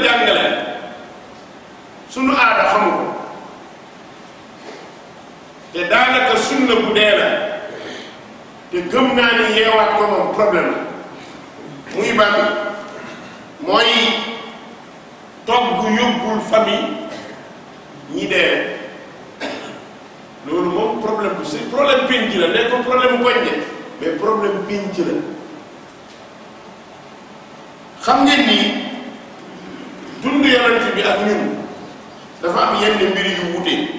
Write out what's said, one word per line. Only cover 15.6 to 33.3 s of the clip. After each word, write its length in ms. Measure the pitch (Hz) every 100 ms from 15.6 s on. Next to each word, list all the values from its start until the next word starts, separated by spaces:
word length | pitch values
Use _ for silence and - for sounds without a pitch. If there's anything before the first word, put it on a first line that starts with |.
| 240 240 220 220
yóbbul 440 | 240 208 214 220 -
famille 580 | 220 220 214 - - - - - - - - - - - - -
ñi 140 | 143 196
dee. 500 | 185 165 - - - - - - - - - - - - - - - - - - - 139
Loolu 240 | 170 175
moom 300 | 180 220 233
problème 320 | 220 214 202 185
bu 80 |
si, 140 | 151 151 -
problème 360 | 247 285 262 254
pénc 260 | 247 214
la, 140 | 196 165
nekkul 340 | 214 240 247
problème 400 | 240 254 254 240
koñ 120 | 247 240
de, 80 | - - - - - -
mais 160 | 165 160
problème 480 | 214 214 202 190 185
pénc 300 | 202 190 -
la. 160 | 165 - - - - - - - - - - - - - - - - - - - - - - - - - - - - -
Xam 220 | - 277
ngeen 220 | 285 294 233
ni 120 | 208 208 - - - - - - - - - - - - - - -
dund 220 | 254 285
Yonent 500 | 285 247 240 226 202
bi 80 | -
ak 160 | 202 196 208
ñun 160 | 185 - - - - - - - - - -
dafa 200 | 170 -
am 140 | - -
yenn 300 | 208 214 190
mbir 160 | 185
yu 180 | 190